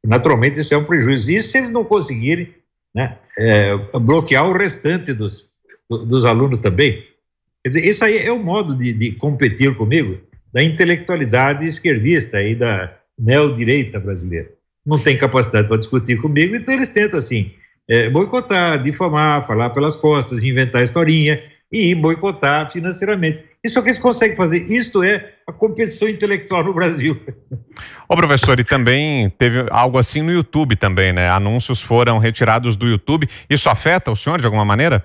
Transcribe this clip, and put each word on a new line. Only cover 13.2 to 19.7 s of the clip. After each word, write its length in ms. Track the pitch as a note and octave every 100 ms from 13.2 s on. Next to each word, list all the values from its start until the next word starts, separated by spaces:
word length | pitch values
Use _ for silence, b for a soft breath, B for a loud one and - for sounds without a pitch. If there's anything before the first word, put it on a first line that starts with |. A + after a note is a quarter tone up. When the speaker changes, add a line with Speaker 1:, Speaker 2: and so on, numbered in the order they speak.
| A2+ C#3 D3 A#2+ A#2 C#3+ A2+ G#2
Speaker 1:
brasileira. 520 | F#2+ F#2 F2+ E2+ D2+ _ _ _ C#3+
Não 140 | D3+
tem 160 | D3+ C3+
capacidade 500 | C3 B2+ A#2+ G#2+ G#2+
para 120 | A2
discutir 420 | - C3 A2 A#2
comigo, 340 | D3+ D3 F3
então 180 | A3+ B3+
eles 180 | C4 C4
tentam 280 | G#3 G#3 E3
assim, 320 | - A#2 F#2 b b b -
é, 200 | A#2 A2+
boicotar, 720 | C#3 G3 B3+ - F#3+ F3 D3+
difamar, 640 | C3 D3 F3+ D3+ D3+ D3
falar 260 | - A2 A#2